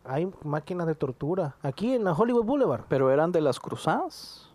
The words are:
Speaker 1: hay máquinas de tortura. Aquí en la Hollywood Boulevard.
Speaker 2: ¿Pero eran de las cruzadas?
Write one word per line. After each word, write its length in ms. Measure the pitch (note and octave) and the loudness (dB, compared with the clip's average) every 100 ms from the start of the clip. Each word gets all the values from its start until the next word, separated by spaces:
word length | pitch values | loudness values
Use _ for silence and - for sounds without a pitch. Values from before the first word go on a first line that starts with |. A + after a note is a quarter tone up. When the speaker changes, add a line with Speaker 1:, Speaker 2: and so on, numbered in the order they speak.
Speaker 1:
hay 260 | - C3+ F#3 - | -6 -4 -4 -6
máquinas 420 | D3+ D3+ D3 F3+ E3 | -6 -6 -4 -4 -2
de 80 | |
tortura. 640 | D#3 C3+ B2 C#3+ F#3 D3+ - | -2 -4 -4 -4 -2 -4 -4
Aquí 320 | C#3+ - A3 | -6 -4 -2
en 100 | C4 | 0
la 80 | G3 | 0
Hollywood 320 | D#3 A#3 A#3+ | 2 2 2
Boulevard. 400 | A3 C#4+ A3 B2 - | 2 2 2 0 0
Speaker 2:
¿Pero 220 | C3+ C3+ | 2 4
eran 220 | C#3 E3 | 4 4
de 80 | E3+ | 2
las 180 | D3 A#2+ | 2 0
cruzadas? 920 | - B2+ - G#3+ F4 - - - - | -4 -4 0 0 -2 -8 -18 -18 -20